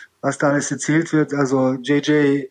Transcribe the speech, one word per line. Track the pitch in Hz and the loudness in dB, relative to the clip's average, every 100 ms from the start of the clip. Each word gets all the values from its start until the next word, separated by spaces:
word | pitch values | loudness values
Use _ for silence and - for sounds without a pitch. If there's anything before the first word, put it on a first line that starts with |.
| - _ | -20 _
was | 139 - | -6 -2
da | 147 | 0
alles | 143 - | 0 -2
erzählt | 135 - 156 165 | -6 -2 0 2
wird. | 156 147 | 0 0
Also | 143 131 135 131 131 | 0 0 2 0 0
J | 123 143 143 | 0 0 2
J | 151 143 139 131 | 2 2 0 -4